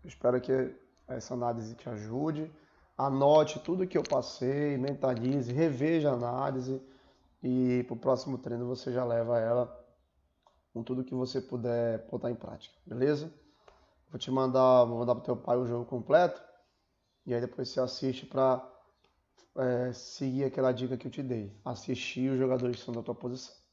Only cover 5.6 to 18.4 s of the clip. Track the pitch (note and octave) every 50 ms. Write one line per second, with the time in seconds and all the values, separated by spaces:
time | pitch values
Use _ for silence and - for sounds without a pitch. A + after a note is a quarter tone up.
5.6 | E3 E3 C#3 A#2+ C#3+ D#3 E3 E3 D3 D3 C3 A#2+ A#2+ A#2+ A#2+ C3 C#3 C#3+ C3+ C3
6.6 | B2+ C3 C3+ C3 - - - - _ _ _ _ _ _ _ _ - B2 B2+ B2+
7.6 | B2+ B2+ B2 B2 B2 B2+ A#2+ A#2 - C3+ C3 A#2+ - C#3 C3 A#2+ - A#2 A#2 A#2
8.6 | B2 B2 B2+ A#2+ - C3 A#2+ B2+ B2+ A#2+ A#2 A#2 A#2 A#2 A#2+ A#2 A2 A2+ A#2+ B2
9.6 | A#2+ A2+ - - - _ _ _ _ _ _ _ _ _ _ _ _ _ _ _
10.6 | _ _ _ A#2 A2+ - B2+ B2+ B2+ B2+ C3 B2+ B2+ B2+ - C3 B2+ - C#3+ B2
11.6 | A#2 B2 A#2+ A#2+ A#2 A#2 A2+ A2+ - - - B2+ - B2 A#2+ - - - A2+ -
12.6 | - - _ _ _ - - A#2+ C3 D3 D3+ D3 D3+ E3 - - _ _ _ _
13.6 | _ - _ _ _ _ _ _ _ _ - C3 - C3 C3 C3 C3 C3 B2+ C3
14.6 | C3 B2+ B2+ B2+ B2 A#2 A#2 A#2 B2 A#2+ A#2+ A#2 - - B2 B2 - - B2 B2
15.6 | B2+ A#2+ A#2+ A#2+ A#2+ - C3 A#2+ A2 - C#3 E3 F3+ E3 F3 - - - - _
16.6 | _ _ _ _ _ _ _ _ _ _ _ _ _ - B2 A#2 A#2+ A#2+ - -
17.6 | C3 B2 - C3 B2+ B2 - - C#3 C3 B2+ - - - - C3